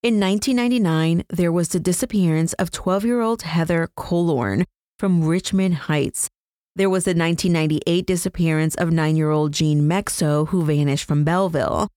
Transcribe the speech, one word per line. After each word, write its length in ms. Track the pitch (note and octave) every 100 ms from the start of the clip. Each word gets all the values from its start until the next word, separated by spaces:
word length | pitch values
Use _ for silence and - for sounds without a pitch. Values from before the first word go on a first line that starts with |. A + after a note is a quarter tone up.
In 160 | - G#3+
nineteen 380 | F#3+ G#3 C4+ B3
ninety-nine, 680 | A#3+ B3 F#3 D#3+ D#3+ E3+ -
there 220 | F3 F3
was 180 | E3+ E3
the 100 | F3+
disappearance 760 | F3+ F3 C4 G#3 F3 D#3 E3
of 180 | - F3+
twelve-year-old 720 | - - F#3+ A3+ A#3+ A3+ A3+
Heather 460 | D#3+ E3 E3 E3+ E3 -
Colorn 680 | - E3+ E3+ C#3 G#2 G2 F3+ _ _ _
from 260 | G3 F3
Richmond 520 | D#3 F3+ - F#3+ F#3+ E3
Heights. 560 | - D3+ C3+ - - _ _ _ _ -
There 140 | G3
was 140 | F#3
the 100 | F#3
nineteen 400 | E3+ E3 E3+ F#3
ninety-eight 540 | E3+ D#3 D3+ - F3 F3+
disappearance 680 | F3+ F#3+ - E3 D#3 D#3+
of 180 | - E3+
nine-year-old 600 | E3 D#3 D#3 D3+ D3+ D3+
Jean 360 | D3 D#3 D3+ D3
Mexo, 600 | F#3 G3+ - D#3 D3 D#3
who 180 | F#3+ D#3
vanished 420 | D3 C#3+ C#3 -
from 160 | D3
Belleville. 680 | D3 F3+ F#3+ D3+ - - G#3